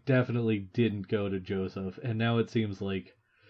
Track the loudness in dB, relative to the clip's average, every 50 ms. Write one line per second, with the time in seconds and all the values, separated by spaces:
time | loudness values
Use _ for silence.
0 | 0 2 2 4 2 2 0 0 2 2 0 0 -2 -2 0 2 2 2 2 -2
1 | -2 -2 -2 0 0 0 -2 -4 -4 -4 -2 -2 -2 -2 -4 -6 -6 -6 -8 -6
2 | -6 -4 -2 0 0 2 2 2 0 0 0 0 0 0 -2 -4 -4 -4 -4 -4
3 | -6 -8 -16 _ _ _ _ _ _ -20